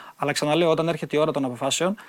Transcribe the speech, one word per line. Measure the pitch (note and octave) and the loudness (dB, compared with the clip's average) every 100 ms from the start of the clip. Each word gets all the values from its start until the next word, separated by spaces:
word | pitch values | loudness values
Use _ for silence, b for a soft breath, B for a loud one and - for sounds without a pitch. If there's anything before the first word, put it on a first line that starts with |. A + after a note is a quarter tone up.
| B B | B B
Αλλά | C#3+ | -2
ξαναλέω, | C#3+ D3 D#3+ E3 | 0 2 4 4
όταν | D#3+ E3 | 2 0
έρχεται | D#3+ - D3 | -2 -2 0
η | |
ώρα | D#3 | 2
των | C#3+ C3 | 0 -2
αποφάσεων, | A#2+ C3+ - F3+ G#3+ | -2 -2 0 0 -2